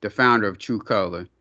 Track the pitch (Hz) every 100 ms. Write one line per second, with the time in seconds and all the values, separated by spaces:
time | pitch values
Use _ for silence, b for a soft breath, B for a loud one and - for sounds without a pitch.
0 | 104 - 123 117 104 85 - 113 - 110
1 | 92 87 92 _